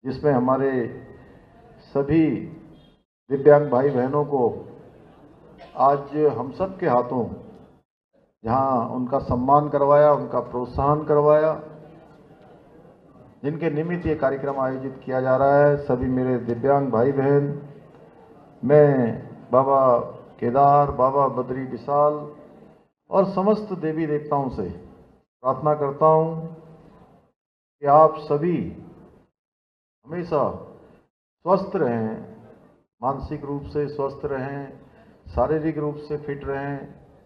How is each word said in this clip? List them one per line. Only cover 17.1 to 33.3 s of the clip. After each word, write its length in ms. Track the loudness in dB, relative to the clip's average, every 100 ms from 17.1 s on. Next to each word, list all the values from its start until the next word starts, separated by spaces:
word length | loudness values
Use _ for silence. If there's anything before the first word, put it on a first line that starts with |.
बहन, 360 | 2 2 2 0 -6 -12 -20 -20 -20 -20 -20 -20 -20 -20 -8
मैं 280 | 4 6 8 4 0 -4 -12 -20 0
बाबा 460 | 2 4 4 4 2 0 -14 -20 -6
केदार, 520 | -2 2 4 4 2
बाबा 360 | 0 0 2 0
बद्री 380 | -2 -6 -8 -8
विशाल 480 | -10 -4 2 2 0 -10 -18 -20 -20 -20 _ _ _ _
और 160 | 0 0
समस्त 480 | 0 0 -2 -4 -6
देवी 260 | -6 -4 -4
देवताओं 440 | -4 -2 -4 -4
से 200 | -6 -10 -10 -18 -20 _ _ _ _
प्रार्थना 300 | -4 -2 -2
करता 320 | 0 -2 2 4
हूँ 500 | 4 2 -6 -12 -16 -20 -20 -20 -20 -20 _ _ _ _ _ _ _
कि 40 | 4
आप 320 | 6 6 4
सभी 380 | -4 -2 0 -2 -6 -10 -20 -20 -20 _ _ _ _ _ _ _ _ _ -12
हमेशा 380 | -10 -2 0 0 -4 -16 -20 -20 _ _ _ _ _ 0
स्वस्थ 300 | 0 0 -2
रहें, 600 | -2 -2 -4 -8 -14 -20 -20 -20 _ _ _ _
मानसिक 440 | -6 -6 -8